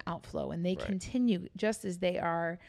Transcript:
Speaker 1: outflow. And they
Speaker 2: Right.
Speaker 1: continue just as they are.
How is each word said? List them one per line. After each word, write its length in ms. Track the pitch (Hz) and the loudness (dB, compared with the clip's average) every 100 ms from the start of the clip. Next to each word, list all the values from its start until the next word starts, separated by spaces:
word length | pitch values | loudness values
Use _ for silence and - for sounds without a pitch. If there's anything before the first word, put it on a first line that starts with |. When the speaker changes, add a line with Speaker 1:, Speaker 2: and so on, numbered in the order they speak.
| - | -4
Speaker 1:
outflow. 460 | 170 - - 135 | -8 -6 -4 -2
And 120 | 165 | 0
they 120 | 175 185 | 0 0
Speaker 2:
Right. 100 | - | 0
Speaker 1:
continue 600 | 190 - 254 247 180 - - | -2 0 4 4 4 0 -2
just 280 | 214 220 | 0 0
as 140 | 196 175 | -4 0
they 200 | 180 180 | 0 2
are. 400 | 170 170 170 175 | 0 0 0 -4